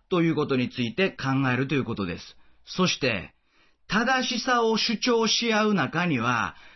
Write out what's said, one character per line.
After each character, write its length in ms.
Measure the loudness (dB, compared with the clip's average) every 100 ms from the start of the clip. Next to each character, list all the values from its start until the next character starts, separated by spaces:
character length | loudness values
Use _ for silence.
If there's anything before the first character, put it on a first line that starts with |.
| -2
と 120 | 2
い 80 | 2
う 40 | 2
こ 120 | 0
と 80 | 0
に 140 | -2
つ 120 | -2
い 140 | -4 0
て 160 | -2
考 360 | -2 -2 0 2
え 20 | 0
る 120 | 0
と 80 | -2
い 20 |
う 60 |
こ 120 | -2 -4
と 100 | -6
で 140 | -6
す。 180 | -12 -20 -20 -20 -8
そ 220 | -2 0
し 120 | 0
て、 340 | -2 -2 -6 _ _ _ _ _ -4
正 520 | -2 0 0 -2 -2
し 40 |
さ 200 | 0 2
を 140 | 2 2
主 200 | 0 0
張 300 | 2 2 2
し 260 | 0 0
合 140 | 2 2
う 60 |
中 320 | 2 0 0 0
に 140 | 0
は、 360 | 0 0 -2 -8 -20